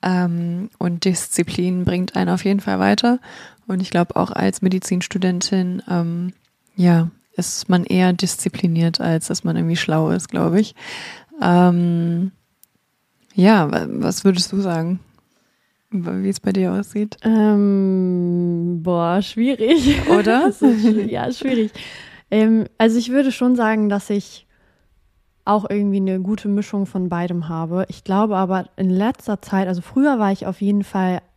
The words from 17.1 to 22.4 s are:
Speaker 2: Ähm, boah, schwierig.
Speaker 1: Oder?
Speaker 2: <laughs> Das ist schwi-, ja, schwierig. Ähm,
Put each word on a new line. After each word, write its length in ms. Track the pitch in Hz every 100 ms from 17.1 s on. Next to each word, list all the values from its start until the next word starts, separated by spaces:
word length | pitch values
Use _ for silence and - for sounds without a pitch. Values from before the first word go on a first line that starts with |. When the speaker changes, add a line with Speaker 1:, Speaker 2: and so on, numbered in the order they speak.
| -
Speaker 2:
Ähm, 1600 | 226 220 214 208 202 196 190 190 185 180 175 175 175 170 170 175
boah, 400 | 165 175 170 180
schwierig. 840 | 202 - 240 269 220 320 262 285 285
Speaker 1:
Oder? 360 | 349 208 233
Speaker 2:
<laughs> 20 | 349
Das 140 | -
ist 220 | 285 226
schwi-, 280 | 220 214 208
ja, 180 | - -
schwierig. 380 | 247 269 247 214 - - - - - _
Ähm, 360 | 214